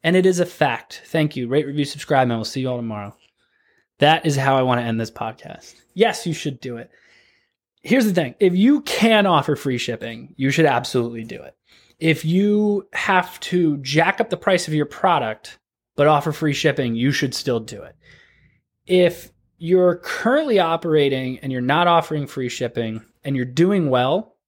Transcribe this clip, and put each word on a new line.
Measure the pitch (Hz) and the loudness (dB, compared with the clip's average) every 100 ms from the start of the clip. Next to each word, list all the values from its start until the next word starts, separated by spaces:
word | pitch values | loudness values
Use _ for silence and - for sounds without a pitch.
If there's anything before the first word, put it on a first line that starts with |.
And | 165 | 4
it | 185 | 4
is | 185 180 | 4 2
a | 175 | -2
fact. | - 143 113 - - | 0 -2 -2 -10 -20
Thank | - 165 151 | -6 -2 -2
you. | 135 120 | -2 -2
Rate, | 135 139 | 0 0
review, | 147 | -4
subscribe, | 143 147 - 139 | -4 -6 -2 0
and | 127 | 2
we'll | 117 | -2
see | 110 135 | -4 -6
you | 127 | -6
all | 123 | -6
tomorrow. | 117 107 101 _ _ _ _ _ _ _ _ _ | -6 -8 -12 _ _ _ _ _ _ _ _ _
That | 143 165 | 2 4
is | 156 | 0
how | 139 135 135 | 0 2 2
I | |
want | 127 120 | 2 0
to | |
end | 117 113 | -2 -4
this | 113 | -6
podcast. | - 113 - - - - _ _ | -8 -10 -10 -20 -20 -20 _ _
Yes, | 180 220 - | 0 0 0
you | 170 | -6
should | 151 156 131 | -6 -8 -8
do | 135 117 | -12 -14
it. | - _ _ _ _ _ _ _ _ _ | -18 _ _ _ _ _ _ _ _ _
Here's | - 262 | 0 2
the | 214 | 2
thing. | 180 135 - | 0 -2 0
If | 190 | 2
you | 180 226 294 | 4 4 4
can | - - 226 214 196 | 0 0 4 4 4
offer | 156 147 | 2 2
free | 139 143 123 | -4 -2 -4
shipping, | - 113 113 113 131 - | -4 -8 -10 -12 -16 -2
you | 131 | 0
should | 139 | 2
absolutely | 156 120 123 127 117 117 | 2 2 0 -2 -2 -8
do | 113 120 | -12 -14
it. | 67 _ _ _ _ _ | -18 _ _ _ _ _
If | 160 156 | 0 0
you | 156 180 208 208 208 202 - | 2 2 4 2 2 -2 -6
have | - - 185 180 - | -6 0 0 0 -12
to | - 180 165 143 | -4 0 2 0
jack | 131 147 165 - | 0 2 2 0
up | - | -4
the | 180 | -2
price | - 180 160 | 0 0 0
of | |
your | 151 147 | -2 -2
product, | - 190 160 113 110 - - _ _ _ | -2 0 2 -2 -8 -16 -20 _ _ _
but | - 147 | 2 4
offer | 151 160 | 4 0
free | 147 156 | -2 -2
shipping, | 139 151 143 123 | 0 0 0 -4
you | 113 131 | 0 0
should | 139 135 | 0 -4
still | - - 117 | -4 -4 -4
do | 110 101 | -6 -16
it. | - _ _ - _ _ _ _ _ _ - | -18 _ _ -20 _ _ _ _ _ _ 2
If | 180 175 - - _ _ _ | 4 4 0 -18 _ _ _
you're | 165 185 180 175 | 0 4 4 2
currently | - - 226 277 302 208 | -6 -4 0 0 2 2
operating | 165 165 170 156 143 131 127 127 | 2 0 2 2 2 0 -6 -8
and | 135 | -6
you're | 127 | -4
not | 123 151 | 0 2
offering | 175 170 156 151 | 4 2 0 -6
free | 135 - 127 | -6 -6 -8
shipping | - 120 117 113 110 _ _ | -4 -6 -4 -6 -8 _ _
and | 143 | -6
you're | 135 | -4
doing | 123 127 180 202 147 | -2 2 2 2 2
well | 127 127 180 - _ | 2 2 -2 -4 _